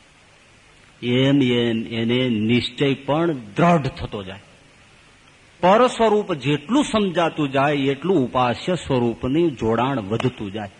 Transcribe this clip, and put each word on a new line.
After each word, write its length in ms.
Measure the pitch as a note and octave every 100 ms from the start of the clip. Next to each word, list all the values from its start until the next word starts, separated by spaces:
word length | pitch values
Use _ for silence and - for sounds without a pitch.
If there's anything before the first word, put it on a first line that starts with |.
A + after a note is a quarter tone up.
| _ _ _ _ _ _ _ _ - -
એમ 380 | A#2+ B2+ C3+ C#3
એમ 460 | B2+ A#2+ A#2+ A2+ A2
એને 420 | A2+ A2+ B2+ B2+
નિશ્ચય 640 | A2 A2 A#2+ - - C#3+
પણ 400 | C3 - D#3 E3+
દ્રઢ 540 | C3+ G#2 D3 E3+ E3+ C3
થતો 360 | - - G#2+
જાય. 160 | F#2 G2 - - _ - - - - _ _ _ _ -
પર 260 | F3 A3 B3+
સ્વરૂપ 460 | A#3+ A3+ G#3 F#3
જેટલું 500 | D#3 B2+ D3 - C#4+
સમજાતું 680 | - A3 G3 E3+ D#3+ D#3 C#3+
જાય, 240 | C3+ C#3+ D3
એટલું 420 | C3+ C#3 F3 F3
ઉપાસ્ય 580 | B2 B2+ B2 A2+ - F3
સ્વરૂપની 720 | - B2+ A#2+ A2 B2+ D3+ E3+
જોડાણ 500 | A#2 A2+ A2+ B2+ C3
વધતું 520 | G2 A2+ B2+ - G2+
જાય. 180 | G#2+ G2+